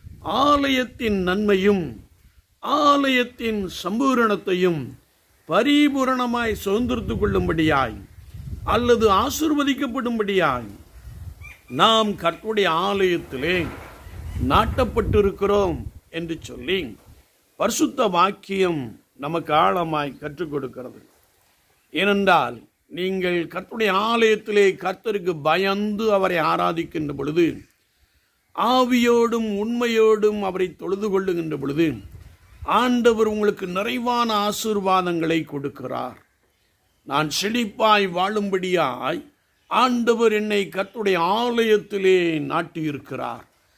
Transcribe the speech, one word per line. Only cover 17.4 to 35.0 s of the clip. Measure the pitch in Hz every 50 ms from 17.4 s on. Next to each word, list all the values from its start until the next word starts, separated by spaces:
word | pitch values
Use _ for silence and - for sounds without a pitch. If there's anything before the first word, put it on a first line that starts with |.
| _ _ _
பரிசுத்த | - 160 220 233 - 320 247 - 277 240
வாக்கியம் | 202 175 175 180 196 202 - - - 196 190 190 180 170 147 127 110 - - _ _ _
நமக்கு | - 135 147 165 170 147 147 151
ஆழமாய் | 156 175 196 196 180 170 165 156 151 143 143 120 -
கற்றுக் | 143 151 147 143 175 151
கொடுக்கிறது. | 143 143 135 123 110 131 123 120 110 107 - _ _ _ _ _ _ _ _ _ _ _ _ _ _ _ _ _
ஏனென்றால், | - 156 190 202 202 202 196 190 180 160 127 120 120 110 - _ _ _ _
நீங்கள் | _ - 170 180 185 190 190 180 180 175 175 165
கர்த்தருடைய | - - 180 196 - 240 226 220 202
ஆலயத்திலே | 185 196 214 226 233 233 226 220 214 - 214 220 208 202 202 190
கர்த்தருக்கு | 175 - - 185 190 - - 226 208 202 175 185 170 151 139
பயந்து | 156 160 180 196 196 196 202 208 214 208 202 226 220 202
அவரை | 190 190 185 180
ஆராதிக்கின்ற | 165 151 160 170 170 175 180 170 165 160 - - 165 156 143 143
பொழுது, | 139 139 147 151 170 170 151 - - 85 _ _ _ _ _ _ _ _ _ _ _ _ _ _ _ _ _ -
ஆவியோடும் | - 190 226 254 254 254 240 254 240 240 240 240 233 233 233 233 233 220 220 202
உண்மையோடும் | 202 214 226 240 240 240 233 226 220 220 220 220 208 208 214 214 208
அவரை | 202 190 180 185 185 180 151
தொழுது | - 165 170 196 196 208 214
கொள்ளுகின்ற | 190 196 190 190 175 170 165 160 151
பொழுது, | 143 139 139 143 156 165 156 123 107 - - - - - - - _ _ _ - - -
ஆண்டவர் | - 170 214 247 247 247 240 233 240 226 214 226
உங்களுக்கு | 214 214 214 208 208 202 - 190
நிறைவான | 180 175 190 208 240 247 254 233 247 240 240 233 226 214 208 208 208
ஆசீர்வாதங்களை | 202 - - 220 214 202 190 190 185 185